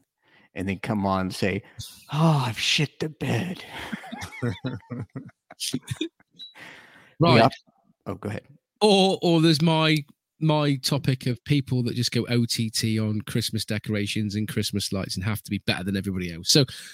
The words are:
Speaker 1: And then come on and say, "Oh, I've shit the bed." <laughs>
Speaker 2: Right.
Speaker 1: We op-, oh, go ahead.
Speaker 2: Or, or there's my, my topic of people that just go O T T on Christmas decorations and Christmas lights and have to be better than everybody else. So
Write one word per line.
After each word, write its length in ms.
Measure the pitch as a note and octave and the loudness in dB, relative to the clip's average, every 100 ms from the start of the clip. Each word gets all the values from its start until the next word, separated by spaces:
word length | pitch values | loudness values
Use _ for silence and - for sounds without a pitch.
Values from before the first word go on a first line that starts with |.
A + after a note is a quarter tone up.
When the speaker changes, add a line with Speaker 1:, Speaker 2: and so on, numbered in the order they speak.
| _ _ _ _ _ - | _ _ _ _ _ -8
Speaker 1:
And 120 | F#2 | -6
then 100 | F#2 | -6
come 260 | - G#2+ | -4 -2
on 180 | G2 F#2+ | 0 0
and 120 | F#2+ | -2
say, 300 | - G2+ G2 - - - - - | -2 -2 -2 -6 -18 -18 -18 -6
"Oh, 320 | D3 E3 D3 B2 | 2 4 4 0
I've 140 | A2 | -2
shit 400 | - - D3 - | -2 0 -2 -4
the 80 | D#3 | -8
bed." 560 | D3+ C#3 A#2 F3+ F3+ - - - - - - - - | -6 -2 -2 -2 -8 -12 -14 -12 -12 -12 -14 -14 -8
<laughs> 140 | A#2+ - C3 B2 - A#2+ A2 C3+ - _ _ - - B3+ - - E4 _ _ _ - - - - - - _ _ | -6 -6 -8 -10 -12 -12 -12 -14 -16 _ _ -10 -6 -6 -10 -8 -8 _ _ _ -20 -20 -20 -20 -20 -20 _ _
Speaker 2:
Right. 140 | E3+ | 6
Speaker 1:
We 60 | D#3 | 8
op-, 120 | A#2+ - _ _ _ _ - | 6 4 _ _ _ _ -12
oh, 80 | |
go 140 | F#2+ G#2 | -8 -8
ahead. 140 | A2 - - _ _ | -10 -12 -20 _ _
Speaker 2:
Or, 380 | G#3+ G3 F#3+ F#3 | 4 6 6 4
or 180 | F3 E3 | 4 6
there's 220 | D#3+ D3+ | 6 6
my, 360 | E3 D#3+ D#3 D#3 C#3+ _ _ _ | 4 4 2 2 -2 _ _ _
my 360 | D#3 D3+ D3 C3+ | 0 2 2 0
topic 500 | - C#3+ - C3 - | 0 0 0 -2 -2
of 160 | A#2 | -6
people 380 | - D3 C3+ B2+ | 0 0 0 -2
that 100 | A#2+ | -2
just 180 | - A#2+ | -2 -2
go 140 | B2 G#2+ | -2 0
O 160 | A#2+ | 0
T 260 | A#2 - A2+ | 0 -2 -2
T 280 | - A2+ A2 | -2 -2 0
on 220 | G#2+ G#2+ | 0 -4
Christmas 420 | - A#2+ - A2 | -4 -4 -2 -4
decorations 720 | - G#2+ - G#2+ G#2 G#2+ G#2 | -4 -6 -2 -4 -2 -2 -2
and 140 | G#2 G#2+ | -4 -4
Christmas 440 | - G#2 G#2 - | -2 -2 -4 -4
lights 240 | G2 - - | -4 -4 -4
and 80 | |
have 180 | F#2+ G#2 | -4 -4
to 80 | - | -4
be 80 | G2+ | -4
better 260 | - G2 | -2 -2
than 120 | F#2 G2 | -2 -2
everybody 360 | G2 F#2 F2 | -2 -4 -6
else. 180 | E2 F#2 | -6 4
So 140 | D3+ C3 - - | 4 4 -2 -18